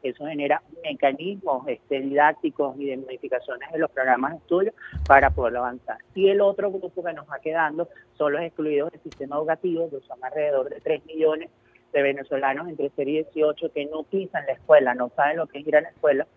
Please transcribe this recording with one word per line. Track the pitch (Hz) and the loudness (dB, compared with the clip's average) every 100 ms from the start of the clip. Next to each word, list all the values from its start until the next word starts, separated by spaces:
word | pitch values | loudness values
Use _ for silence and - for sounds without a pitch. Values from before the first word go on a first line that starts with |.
eso | 131 123 147 | -6 -6 -8
genera | 151 143 151 _ - | -4 0 0 _ -12
mecanismos, | 165 139 139 139 170 196 185 131 131 | -10 0 0 0 -6 -6 -4 -4 -2
este, | 127 _ 139 | -8 _ -4
didácticos | 135 143 147 156 160 - 143 131 | 0 4 4 2 -4 -2 -4 -4
y | 139 | -6
de | 131 | -6
modificaciones | 131 127 139 127 - 123 135 | -8 -12 -6 -6 -6 -12 -8
de | 160 | -4
los | 160 | -4
programas | - 131 123 131 | -2 2 2 0
de | 135 | -6
estudio | _ 175 196 - - - - | _ 0 0 -4 -14 -10 6
para | 139 135 | 8 8
poderlo | - 120 123 | 2 -2 0
avanzar. | 123 123 - 113 - | -4 -6 -10 -12 -10
Y | - 196 | 2 4
el | 202 | 4
otro | 202 196 208 | 2 2 -4
grupo | 190 180 185 | -4 -10 -8
que | 170 | -8
nos | 156 151 | -10 -12
va | 139 | -10
quedando | 156 160 156 156 170 - - _ | -4 0 0 -2 -8 -8 -20 _
son | 151 | -2
los | 143 | 0
excluidos | 170 - 156 147 156 | -4 -4 -2 0 -2
del | 156 | -8
sistema | 160 - 139 143 | -18 -12 -8 -4
educativo, | 156 160 185 165 165 | -2 -2 -2 -2 -4
que | 143 _ | -8 _
son | - | -12
alrededor | 127 147 147 139 131 | -8 -4 0 0 -2
de | - | -6
tres | - 151 156 | -4 -4 -4
millones | 160 156 156 165 _ _ _ _ | 2 2 2 -6 _ _ _ _
de | 147 | 0
venezolanos | 139 139 135 139 139 135 175 | 2 0 -4 -2 0 -2 -6
entre | 151 143 | -6 -6
cero | - 139 | -4 -2
y | |
dieciocho | 156 156 160 151 151 165 | -2 -4 0 0 0 -6
que | - 143 | -6 -6
no | 156 | -8
pisan | 151 196 190 160 139 | -4 -4 -4 -6 -4
la | |
escuela, | 131 - 151 131 | -6 8 8 8
no | 123 123 | 0 -2
saben | - 147 165 | 2 0 2
lo | 156 | -4
que | 143 | -6
es | 151 | 2
ir | 151 | 2
a | |
la | 165 | 2
escuela | - 151 135 - | 0 2 2 0